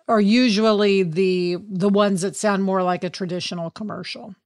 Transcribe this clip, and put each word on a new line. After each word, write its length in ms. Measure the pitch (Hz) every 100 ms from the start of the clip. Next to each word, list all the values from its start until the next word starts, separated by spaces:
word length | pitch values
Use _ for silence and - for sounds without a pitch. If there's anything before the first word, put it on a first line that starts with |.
| -
are 120 | 220
usually 840 | 202 240 254 202 220 208 208 196
the, 540 | 180 160 190 180 175 180 214
the 200 | 190 202
ones 320 | 196 202 190
that 140 | 185 -
sound 280 | 214 196
more 180 | 190 190
like 220 | 180 180
a 60 | 180
traditional 580 | - 180 180 - 175 165
commercial. 640 | - 208 175 - - 214 190